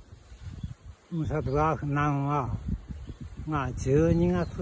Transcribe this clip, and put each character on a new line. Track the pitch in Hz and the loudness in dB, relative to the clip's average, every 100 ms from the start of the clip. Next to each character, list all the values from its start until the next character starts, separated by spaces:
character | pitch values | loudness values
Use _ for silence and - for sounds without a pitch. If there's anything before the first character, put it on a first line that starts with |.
| - - - - - - - - - - - | -18 -20 -20 -16 -14 -10 -10 -12 -18 -20 -8
ム | 170 147 | -4 -2
サ | 151 | 0
ド | 131 | 0
ワ | 143 156 147 | 2 2 2
ー | |
フ | 147 | 0
ナ | 143 147 | 2 2
ン | 143 139 | 2 0
は、 | 147 120 - - - - - - - - - - | 0 -2 -4 -2 -4 -4 -12 -12 -12 -12 -10 -4
ま | 151 127 | -2 -2
あ、 | |
十 | - 131 143 165 | -2 4 6 6
二 | 170 175 | 6 4
月 | 180 165 - | 2 0 -2